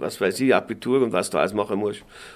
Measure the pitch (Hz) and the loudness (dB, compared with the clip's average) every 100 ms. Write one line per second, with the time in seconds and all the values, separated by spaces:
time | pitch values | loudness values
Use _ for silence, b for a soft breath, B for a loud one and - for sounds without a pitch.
0 | 78 - 98 95 131 95 - 107 120 135 | -6 -2 -2 2 4 4 2 -6 0 2
1 | 117 90 - 85 82 104 104 101 104 - | 2 0 0 0 0 0 -2 -2 -4 -6
2 | B B B | B B B